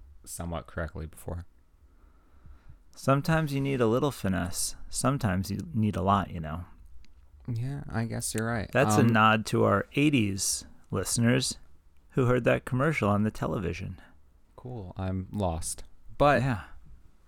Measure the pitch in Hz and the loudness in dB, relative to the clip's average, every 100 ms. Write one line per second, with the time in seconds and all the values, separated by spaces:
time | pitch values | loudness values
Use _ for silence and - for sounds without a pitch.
0 | - - - - 85 82 - - 78 - | -20 -20 -16 -10 -8 -8 -8 -8 -8 -8
1 | 80 - - 87 85 - _ _ - _ | -12 -12 -10 -10 -10 -20 _ _ -20 _
2 | - _ _ - - - - - - - | -20 _ _ -20 -20 -20 -20 -20 -20 -6
3 | - 139 151 160 156 139 139 135 113 120 | 0 0 2 0 0 -2 -2 2 2 2
4 | 143 - 98 92 90 - - - - - | 0 -2 -2 -2 -2 -4 -6 -6 -8 -2
5 | 127 139 101 90 95 98 170 113 107 90 | 0 0 0 0 -2 -6 -4 0 0 0
6 | 92 101 78 85 78 80 85 - - - | 2 2 0 -6 -8 -8 -12 -16 -18 -18
7 | - - - - - 113 127 143 - 113 | -18 -20 -20 -16 -8 -6 -4 -6 -6 -6
8 | 117 113 - 110 113 117 - 123 147 107 | -4 -4 -4 -4 -2 -4 0 2 6 6
9 | 117 113 110 110 107 117 107 101 - - | 6 8 6 6 2 2 4 4 2 2
10 | 147 139 101 98 - - - - - 101 | 4 4 2 0 -2 -4 -8 -20 -6 -4
11 | 92 - 117 131 - - - - - - | -2 2 4 4 0 -6 -14 -20 -20 -20
12 | - - 123 127 120 127 - 127 151 151 | -4 0 2 4 2 0 0 0 0 2
13 | 104 104 107 - 117 147 87 85 92 90 | 2 2 0 -2 -4 -2 -4 -6 -8 -12
14 | - - - _ - - 127 123 92 - | -18 -20 -20 _ -20 -20 -14 -12 -12 -8
15 | 95 95 92 104 92 82 - - - - | -4 -4 -6 -2 -2 -2 -6 -10 -12 -18
16 | - - 143 127 131 104 - - - - | -16 2 4 4 2 -4 -8 -18 -18 -20
17 | - - | -20 -20